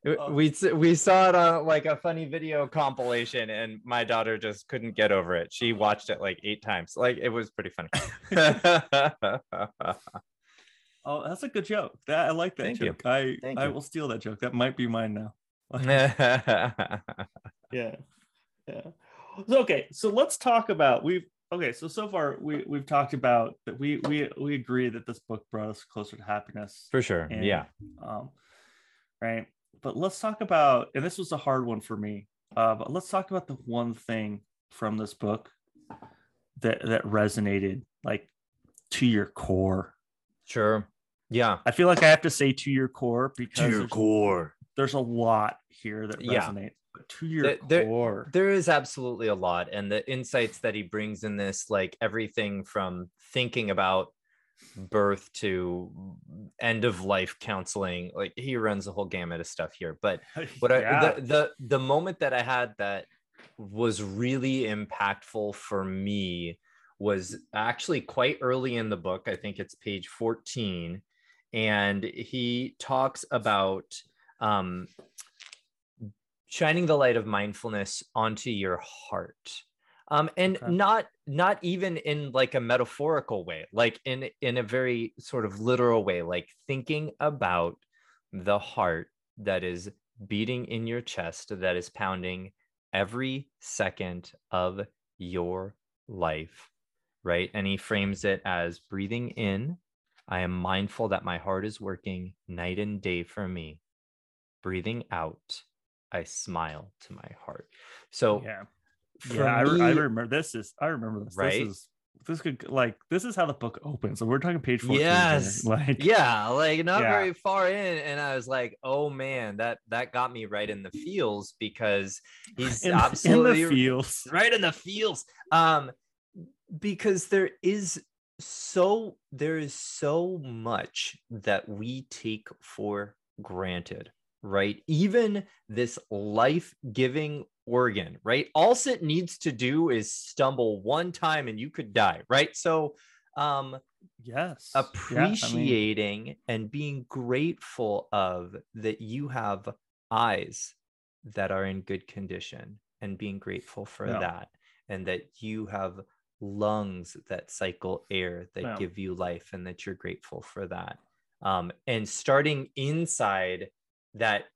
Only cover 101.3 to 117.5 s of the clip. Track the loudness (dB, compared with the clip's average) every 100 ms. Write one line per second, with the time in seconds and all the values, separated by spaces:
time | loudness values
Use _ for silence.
101.3 | -6 -4 -4 -4 -8 -10 -8 -8 -8 -10
102.3 | -14 -14 -8 -6 -4 -4 -4 -4 -4 -6
103.3 | -8 -6 -8 -10 -16 _ _ _ _ _
104.3 | _ _ _ -6 -4 -4 -8 -6 -6 -6
105.3 | -10 _ -18 _ _ _ _ _ -8 -8
106.3 | -12 -8 -6 -6 -8 -16 _ -20 -20 -18
107.3 | -18 -16 -16 -20 _ -20 -20 _ 2 4
108.3 | 4 -2 -12 -14 _ _ _ _ _ -6
109.3 | 2 4 6 6 6 6 6 2 -2 -2
110.3 | -2 -2 -8 -10 -4 -4 -2 -6 -6 -8
111.3 | -2 0 2 -2 -8 -18 _ _ _ -8
112.3 | -4 -4 -6 -2 2 2 0 _ -2 -2
113.3 | 0 0 0 -6 -6 -10 -4 -4 -2 2
114.3 | 2 2 0 0 0 2 4 6 6 6
115.3 | 4 2 -2 0 2 2 2 6 6 6
116.3 | 4 2 2 4 2 2 2 4 4 2
117.3 | -2 0